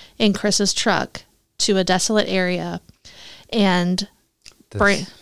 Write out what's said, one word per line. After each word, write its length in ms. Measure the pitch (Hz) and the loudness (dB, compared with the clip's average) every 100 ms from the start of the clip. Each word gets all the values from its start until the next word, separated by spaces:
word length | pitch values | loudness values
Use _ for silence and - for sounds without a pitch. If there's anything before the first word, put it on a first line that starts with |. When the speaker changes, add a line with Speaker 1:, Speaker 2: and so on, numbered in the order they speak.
| - - | -20 -2
Speaker 1:
in 160 | 214 | 0
Chris's 400 | 196 208 - 202 | 2 0 0 0
truck 480 | - 226 170 - - - _ _ - | 0 0 0 -2 -10 -20 _ _ -6
to 200 | - 190 | 0 0
a 60 | |
desolate 440 | 180 185 - 214 - | 2 0 2 0 0
area, 540 | 190 180 180 175 175 - _ - - - - - | 0 0 -2 -6 -10 -12 _ -20 -20 -20 -20 -6
and 560 | 233 196 180 175 180 196 _ _ _ - - _ | 0 2 2 0 -2 -4 _ _ _ -20 -20 _
Bra- 180 | 101 202 196 | 0 0 0
Speaker 2:
This 140 | 190 - | -4 -4